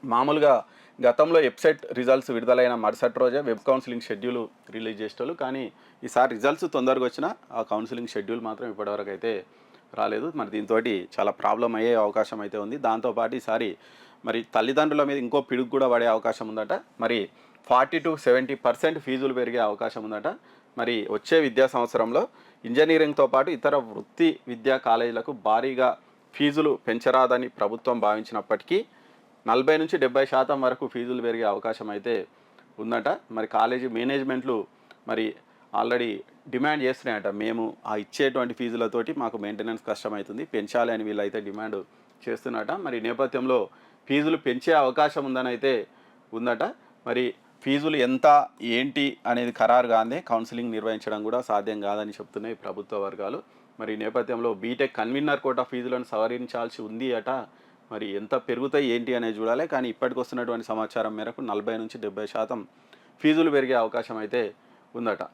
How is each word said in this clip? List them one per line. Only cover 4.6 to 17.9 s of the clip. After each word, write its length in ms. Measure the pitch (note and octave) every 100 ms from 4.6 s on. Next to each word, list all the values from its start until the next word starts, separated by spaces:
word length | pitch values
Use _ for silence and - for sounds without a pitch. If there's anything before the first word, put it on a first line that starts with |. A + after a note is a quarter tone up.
| -
రిలీజ్ 300 | A2 A2+ G#2
చేసేటోళ్ళు. 320 | A2 - B2
కానీ 380 | E3+ C3 C3+ A#2 - - _
ఈసారి 320 | A#2+ - B2+ A#2
రిజల్ట్స్ 380 | B2+ D#3+ F3
తొందరగా 300 | C#3+ B2+ C3
వచ్చినా 320 | B2+ - D#3 - -
ఆ 100 | A#2
కౌన్సిలింగ్ 460 | A2 G#2+ A2 B2 A#2+
షెడ్యూల్ 340 | - G2 A#2
మాత్రం 280 | A2+ G#2+ A#2+
ఇప్పటివరకు 400 | G2+ G2+ G#2 G2+
అయితే 360 | F#2+ A2+ G#2 F2+ _ _ - _
రాలేదు. 380 | G#2 G#2+ G#2+ D3 D#3
మరి 140 | G#2
దీంతోటి 600 | G#2+ G#2 A2+ A#2 G2+ F2+ -
చాలా 120 | G2+
ప్రాబ్లం 440 | - - A2 A#2 A2
అయ్యే 180 | A2+
అవకాశం 480 | A#2 G#2 G#2 G#2+ A2
అయితే 160 | G#2 G#2+
ఉంది. 200 | G2+ C#3
దాంతోపాటు 580 | A#2+ A2+ A#2+ A2 A#2 B2+
ఈసారి 420 | - A2+ A2+ - - - - _ A#2
మరి 200 | A#2 A2 A#2
తల్లిదండ్రుల 480 | A2+ C#3 D3+ D3
మీద 140 | C#3+ C#3
ఇంకో 240 | A#2+ C#3+
పిడుగు 280 | C3+ B2+ B2
కూడా 200 | C3+ C3+
పడే 160 | A#2+ A#2
అవకాశం 420 | A2 A2+ A2 A2
ఉందట. 260 | A2 G#2 G2 - _
మరి 280 | A#2 A#2 F#2+ _ - _ -
ఫార్టీ 300 | B2 C#3